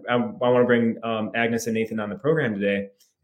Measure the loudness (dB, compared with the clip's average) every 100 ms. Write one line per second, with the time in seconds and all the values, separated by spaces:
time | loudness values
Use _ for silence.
0 | 0 0 0 0 2 4 4 4 2 -2
1 | -4 -4 -2 -2 0 -2 -2 -2 -2 -4
2 | -6 -4 -2 0 0 0 0 0 -4 _
3 | _ _